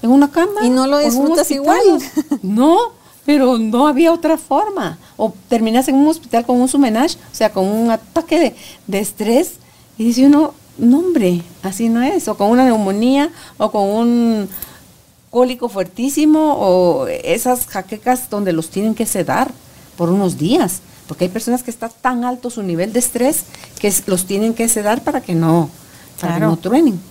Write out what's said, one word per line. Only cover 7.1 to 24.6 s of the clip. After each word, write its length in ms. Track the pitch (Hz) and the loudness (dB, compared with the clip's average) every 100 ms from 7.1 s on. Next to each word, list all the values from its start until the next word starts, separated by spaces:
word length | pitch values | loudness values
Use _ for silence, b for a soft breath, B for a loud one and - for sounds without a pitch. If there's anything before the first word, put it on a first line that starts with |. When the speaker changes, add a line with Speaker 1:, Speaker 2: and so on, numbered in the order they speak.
| - B | -2 B
Speaker 1:
o 40 | - | -2
sea, 160 | 214 | -2
con 140 | 196 190 | 0 -2
un 240 | 214 233 | 0 0
ataque 500 | 226 - - 330 339 | -2 -2 -6 -2 0
de, 160 | 294 B B B - | 0 B B B -6
de 120 | 190 | -6
estrés, 540 | 202 - 214 233 349 - b b b - | -6 -6 0 2 0 -8 b b b -4
y 60 | 226 | -2
dice 200 | 233 269 | 4 6
uno, 280 | 294 302 - _ - | 6 2 -4 _ -2
"No, 220 | 233 269 | 2 4
hombre, 420 | 359 330 190 175 170 - | 2 2 2 0 -4 -12
así 240 | 190 185 233 | -10 -4 -2
no 120 | 233 | 0
es", 240 | 254 359 - | 0 -2 -4
o 80 | 208 | -2
con 120 | 202 | 2
una 160 | 240 262 | 4 4
neumonía, 640 | 226 202 202 240 277 294 B B B | 2 0 0 0 2 0 B B B
o 140 | 220 | -2
con 120 | 220 196 | 0 -2
un 600 | 208 233 240 233 220 190 B B B B B _ _ _ | 0 0 2 0 0 -4 B B B B B _ _ _
cólico 380 | 240 254 247 247 | 0 0 0 -8
fuertísimo, 840 | 196 180 - 247 277 302 302 311 285 | -6 -8 -4 -4 0 2 4 2 0
o 480 | 202 180 180 147 127 | 2 4 2 0 -2
esas 580 | 78 - 175 247 247 - | -6 -4 -4 -2 -2 -4
jaquecas 640 | 202 190 214 247 247 - | -10 -10 -10 -4 -4 -4
donde 240 | 208 202 | -6 -2
los 160 | 165 160 | -2 -4
tienen 240 | - 214 | -4 -4
que 120 | 220 214 | -2 -4
sedar 460 | 202 151 139 247 - b b b - | -4 -2 -2 -4 -6 b b b -6
por 120 | 170 | -2
unos 280 | 185 190 135 | 0 0 -2
días, 440 | 151 285 214 - B B B | 0 0 0 -4 B B B
porque 180 | 143 180 | -6 -6
hay 40 | |
personas 340 | 202 233 247 | -4 -4 -4
que 80 | 247 | -6
está 180 | 226 226 | -12 -14
tan 340 | - 254 247 | -6 -4 -4
alto 260 | 247 247 247 | -4 -6 -8
su 120 | 233 | -8
nivel 300 | 196 165 190 | -6 -4 -2
de 60 | 220 | -2
estrés 440 | 240 240 247 320 - B B - | -4 -2 -2 -2 -8 B B -4
que 80 | 208 | -2
s-, 160 | 190 - | -2 -2
los 180 | 185 185 | -4 -2
tienen 280 | 196 220 | -2 -2
que 140 | 226 | -2